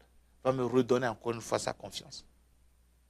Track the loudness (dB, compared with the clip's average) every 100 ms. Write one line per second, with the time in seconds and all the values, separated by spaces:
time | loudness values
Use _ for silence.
0 | _ -20 _ _ -2 0 2 4 4 4
1 | 2 -2 -4 -4 -2 -2 -2 -6 -10 -12
2 | -12 -18 -20 _ _ _ _ _ _ _
3 | _